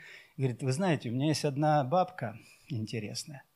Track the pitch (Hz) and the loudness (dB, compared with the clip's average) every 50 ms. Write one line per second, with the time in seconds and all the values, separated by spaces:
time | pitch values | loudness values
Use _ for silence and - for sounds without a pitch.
0 | - - - - - _ - 139 135 127 113 - 139 131 127 160 196 180 147 - | -20 -20 -20 -20 -20 _ -4 -2 0 0 0 0 -2 -2 0 2 2 2 2 2
1 | - 117 117 131 143 156 143 - - 147 131 143 151 151 151 147 131 127 175 185 | 0 -4 -2 0 2 2 2 2 0 -2 0 2 4 4 4 4 4 4 2 2
2 | 180 180 - - 131 104 110 113 - - - _ _ - 143 110 107 - 127 110 | 2 0 -2 -8 -8 -8 -8 -10 -18 -20 -20 _ _ -6 -4 -4 -4 -4 -4 -6
3 | 104 110 123 - - 160 139 135 - _ _ | -6 -6 -8 -10 -10 -12 -16 -18 -18 _ _